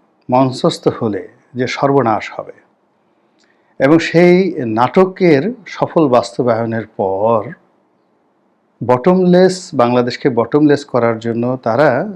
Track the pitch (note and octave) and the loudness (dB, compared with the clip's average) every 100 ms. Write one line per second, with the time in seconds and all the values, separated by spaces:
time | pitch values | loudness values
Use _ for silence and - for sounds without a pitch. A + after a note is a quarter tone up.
0 | _ _ - B2+ C3 B2+ E3+ - D3+ - | _ _ -2 0 0 0 -4 -2 -2 -2
1 | A#2 F#2+ F2+ _ _ B2 B2+ - C#3 C#3 | -4 -6 -10 _ _ -8 -8 -2 0 2
2 | A#2 G2+ - - - - _ _ _ _ | 0 -2 -6 -12 -16 -18 _ _ _ _
3 | _ _ _ _ _ _ _ - C3+ D#3+ | _ _ _ _ _ _ _ -2 2 2
4 | - E3 F3 F3+ F#3+ D3+ A#2+ A2 B2 F3+ | 2 2 4 4 2 -4 -4 -2 0 2
5 | F#3 F#3 F3+ C#3 F3+ B3 - - C#3 E3+ | 0 0 2 2 0 -6 -12 -6 -4 0
6 | D3 A#2+ - - B2 A2+ A2+ A2+ G#2+ - | 2 2 0 -2 -2 -2 -4 -6 -8 -6
7 | G2 F#2+ A2 A2+ A2 - _ _ _ _ | -4 -2 0 0 -2 -14 _ _ _ _
8 | _ _ _ _ _ _ _ _ A#2 B2+ | _ _ _ _ _ _ _ _ -2 0
9 | F3+ F#3 F3+ F3+ F#3 F#3 - C3+ A#2+ B2 | 2 2 4 6 4 2 -6 0 2 2
10 | B2 - C#3+ A#2 A2 D3 D3+ C#3 - B2 | -2 -4 -2 -2 0 2 2 2 -2 -2
11 | A#2 A2+ A#2 A2+ A#2+ B2+ A#2 A2+ D3+ B2 | -2 -2 -4 -4 -4 -4 -2 0 2 0
12 | G#3 | -4